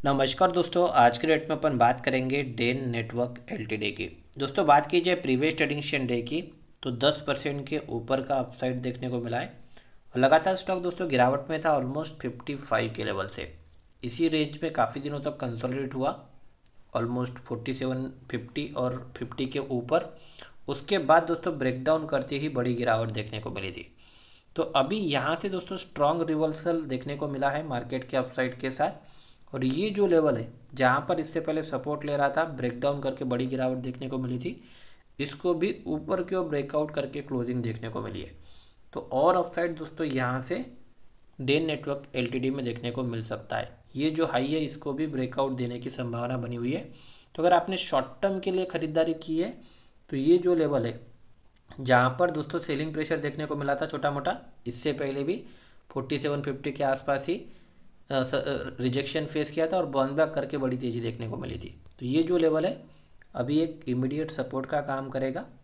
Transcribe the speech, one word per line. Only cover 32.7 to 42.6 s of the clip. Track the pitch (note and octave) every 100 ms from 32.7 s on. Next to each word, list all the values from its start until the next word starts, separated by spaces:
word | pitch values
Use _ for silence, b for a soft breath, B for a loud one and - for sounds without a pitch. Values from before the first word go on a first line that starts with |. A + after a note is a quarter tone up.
| A#2+ C#3+ C#3+
करके | C3+ C3
बड़ी | C3+ B2 C3
गिरावट | C3 B2+ B2+
देखने | B2+ B2 C3+
को | C3
मिली | B2+ B2
थी, | C3+ A#3+ B B B B B -
इसको | C#3+ - F3+
भी | E3 F#3+ - F3+
ऊपर | D#3 D3+ F#3
की | F3 F#3
ओर |
ब्रेकआउट | E3+ D3 C#3 D3+ D3+
करके | D3+ C#3 C#3+
क्लोजिंग | C#3 B2+ A#2+ B2
देखने | A2+ A2+ A2+
को | A2
मिली | G#2+ G2
है। | - - b b b b -
तो | - -
और | C3 D#3 F3+
अपसाइड | E3+ - E3+ D#3
दोस्तों | D3+ - D#3+
यहाँ | C3 B2 B2+
से | B2+ F#3 B3+ - - - - - - -
डेन | C3 D3 D#3+
नेटवर्क | C#3+ C#3 C#3+ -
एलटीडी | C3+ A#2+ B2+ C3
में | C#3